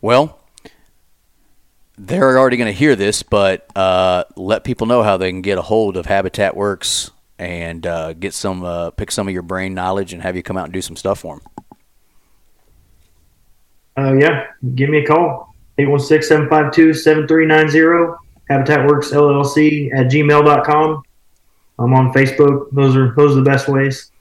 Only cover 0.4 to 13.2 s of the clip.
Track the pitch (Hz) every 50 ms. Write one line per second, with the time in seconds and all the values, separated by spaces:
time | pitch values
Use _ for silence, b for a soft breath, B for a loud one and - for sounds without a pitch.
0.4 | _ _ _ _ b b b b b b b _ _ _ _ _ _ _ _ _
1.4 | _ _ _ _ _ _ _ _ _ _ _ - 101 92 - - 143 135 131 131
2.4 | 135 131 123 120 120 110 98 87 143 151 135 95 98 104 104 - - _ - 104
3.4 | 98 95 95 87 _ _ - 98 95 95 92 90 92 92 90 90 87 _ _ -
4.4 | 92 92 107 101 _ - 123 - 113 110 123 123 110 107 98 92 95 92 90 95
5.4 | 90 101 101 92 87 - 110 110 110 101 92 92 82 - 101 98 95 92 - -
6.4 | 101 95 - - 101 104 98 90 - - - - - - _ _ _ _ _ _
7.4 | 87 87 87 85 85 82 85 82 78 90 85 82 80 80 80 82 92 98 82 -
8.4 | - 104 95 92 90 87 85 85 85 85 - - 104 - - - 104 98 95 90
9.4 | 87 85 95 92 95 92 92 92 90 92 95 98 98 85 87 85 90 92 90 92
10.4 | 85 - 92 92 87 73 87 92 90 - 82 - - 95 101 - - 82 73 -
11.4 | - - _ - _ _ - _ _ _ _ _ _ _ _ _ _ _ _ _
12.4 | _ _ _ _ _ _ _ _ _ _ _ _ _ _ _ _